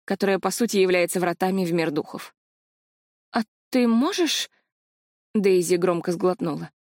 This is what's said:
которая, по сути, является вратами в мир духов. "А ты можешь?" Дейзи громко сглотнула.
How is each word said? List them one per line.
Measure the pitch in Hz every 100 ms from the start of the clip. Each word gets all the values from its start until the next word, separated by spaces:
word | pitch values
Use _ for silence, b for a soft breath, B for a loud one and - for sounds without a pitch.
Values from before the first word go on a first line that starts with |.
| -
которая, | 190 196 190
по | 190
сути, | - 233 202
является | 185 180 175 190
вратами | 180 170 185 190 175
в |
мир | 170 160
духов. | 151 143 - - _ _ _ _ _ _ _ _ _ _
"А | 240 220 _ _
ты | 262 240
можешь?" | 226 294 392 330 - - _ _ _ _ _ _ _ _
Дейзи | 220 196 185 170 180
громко | 180 170 160
сглотнула. | 175 180 180 170 151 170 _